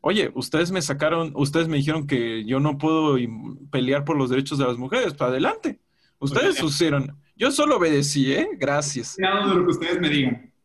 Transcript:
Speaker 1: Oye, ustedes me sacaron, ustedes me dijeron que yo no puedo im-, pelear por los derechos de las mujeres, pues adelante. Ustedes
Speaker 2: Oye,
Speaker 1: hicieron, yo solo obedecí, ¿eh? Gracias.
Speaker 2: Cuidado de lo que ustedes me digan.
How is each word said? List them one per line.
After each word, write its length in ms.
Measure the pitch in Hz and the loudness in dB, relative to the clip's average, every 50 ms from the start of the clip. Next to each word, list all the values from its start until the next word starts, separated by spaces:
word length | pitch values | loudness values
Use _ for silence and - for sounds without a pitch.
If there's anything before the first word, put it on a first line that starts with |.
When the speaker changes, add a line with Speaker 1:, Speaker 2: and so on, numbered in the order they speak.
Speaker 1:
Oye, 300 | - 151 190 220 - - - | 0 0 2 2 0 0 -2
ustedes 360 | 127 135 - - 156 170 175 | -6 -6 -2 0 0 0 2
me 100 | 190 185 | 0 -2
sacaron, 520 | 151 - 143 143 156 156 165 165 165 160 139 | -2 -2 -2 0 0 2 2 0 -2 -2 -2
ustedes 340 | - 147 143 147 165 165 160 | -2 -2 0 2 0 0 2
me 80 | 156 | 0
dijeron 300 | 143 135 147 156 160 143 | 0 0 0 0 -2 -2
que 380 | 143 147 123 117 117 113 113 110 | 0 0 0 0 0 -2 -4 -4
yo 140 | 107 127 135 | -2 0 2
no 180 | 143 151 147 143 | 2 0 0 0
puedo 400 | 156 156 160 160 156 151 139 127 | 0 2 2 4 4 4 2 2
im-, 400 | 120 113 113 113 117 113 110 - - - | 0 -2 -6 -10 -12 -14 -14 -14 -16 -6
pelear 340 | - 135 123 127 135 143 143 | -2 -2 0 0 0 0 0
por 120 | 143 160 | 0 0
los 140 | 147 135 123 | 0 0 2
derechos 260 | 127 131 139 139 156 139 | 0 0 -2 -2 -2 0
de 80 | 139 | 0
las 120 | 127 123 117 | 0 0 -2
mujeres, 360 | 127 131 - 254 247 185 143 | -4 -4 -2 0 -2 -2 -2
pues 140 | 143 147 127 | -2 -2 0
adelante. 520 | 127 131 156 - 440 440 - 311 - _ _ _ _ _ _ _ _ _ | 0 0 0 -2 -2 -2 -6 -8 -8 _ _ _ _ _ _ _ _ _
Ustedes 380 | 139 139 143 220 277 403 370 - | -6 -2 0 2 2 2 2 2
Speaker 2:
Oye, 80 | 170 156 | 0 -2
Speaker 1:
hicieron, 480 | 143 143 170 160 143 143 131 - - - _ _ _ | 0 2 2 2 2 0 -2 -4 -10 -16 _ _ _
yo 140 | _ 208 269 | _ -2 0
solo 260 | 277 294 294 302 277 | 2 2 2 2 4
obedecí, 560 | 214 175 160 151 139 143 143 147 147 135 131 135 | 4 4 4 4 2 2 2 2 2 2 2 2
¿eh? 160 | 196 320 415 381 | 0 0 -2 -2
Gracias. 600 | - 131 135 143 147 147 143 - 127 113 - - | -4 -2 0 0 0 -2 -2 -6 -8 -8 -10 -6
Speaker 2:
Cuidado 340 | - 190 190 196 202 202 196 | -2 -2 0 0 0 0 2
de 40 | 185 | 2
lo 80 | 175 180 | 2 2
que 40 | 175 151 | 2 0
ustedes 280 | - 160 170 180 180 | 0 -2 -2 -2 0
me 80 | 175 151 | 0 0
digan. 420 | 147 143 135 123 117 117 - - _ _ | 2 2 0 0 -2 -4 -8 -20 _ _